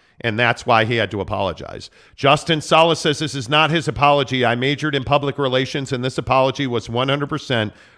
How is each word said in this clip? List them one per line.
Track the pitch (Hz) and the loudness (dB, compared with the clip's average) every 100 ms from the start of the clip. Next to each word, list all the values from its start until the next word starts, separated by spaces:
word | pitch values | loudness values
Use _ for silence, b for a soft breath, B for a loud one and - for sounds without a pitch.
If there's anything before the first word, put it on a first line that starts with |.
| b b | b b
and | 117 107 | -4 2
that's | 120 123 | 2 2
why | - 113 | 2 2
he | 110 120 | 4 0
had | 101 | -2
to | 104 | -4
apologize. | 92 104 95 80 - 50 - b b | -4 -2 -2 -4 -10 -14 -16 b b
Justin | - 139 147 - 156 | 0 2 4 2 -4
Salas | - 160 165 160 | 2 4 4 2
says, | 170 147 | 0 -2
"This | 156 | -4
is | 139 110 | -6 0
not | 151 156 | 2 2
his | 165 156 | 0 -2
apology. | 113 143 143 131 131 120 | 2 4 4 2 0 0
I | |
majored | 120 131 143 151 | 2 0 -2 -2
in | 143 | -4
public | 123 143 139 135 | 0 0 0 -2
relations, | 135 127 131 147 135 | 0 0 -2 -6 -6
and | 127 | -4
this | 127 143 | -4 -4
apology | 123 131 131 127 135 | 0 2 2 0 -2
was | 117 - | -4 -4
one | 117 135 | -2 -2
hundred | 143 139 | -2 -4
percent | 151 - 120 107 b b | -6 -2 -2 -2 b b